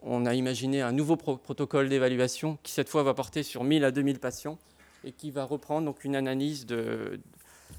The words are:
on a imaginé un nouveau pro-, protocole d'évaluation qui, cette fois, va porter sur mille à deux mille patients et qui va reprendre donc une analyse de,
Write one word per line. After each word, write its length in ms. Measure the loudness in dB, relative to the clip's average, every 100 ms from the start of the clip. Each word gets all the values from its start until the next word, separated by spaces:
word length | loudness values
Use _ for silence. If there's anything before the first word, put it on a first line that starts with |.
on 240 | -4 0 2
a 80 |
imaginé 480 | 2 0 -2 0 0
un 100 | 2
nouveau 240 | 2 2 2
pro-, 200 | 0 -6
protocole 520 | -6 -6 0 2 2
d'évaluation 680 | 4 4 4 0 0 -4 -4
qui, 100 | -6
cette 160 | -2 0
fois, 140 | 2
va 120 | 2
porter 280 | 2 -2 -4
sur 220 | -6 -2
mille 200 | 2 4
à 60 | 4
deux 120 | 4
mille 160 | 0 0
patients 400 | -4 -6 -10 -12 _ _ -20 _
et 80 | -16
qui 180 | -12 -8
va 140 | -6
reprendre 420 | -4 -6 -2 -2 -2
donc 180 | -4
une 100 | -2
analyse 520 | 0 0 0 -2 -4 -6
de, 540 | -4 -2 -4 -6 -10 -14 -20 -20 -20 -20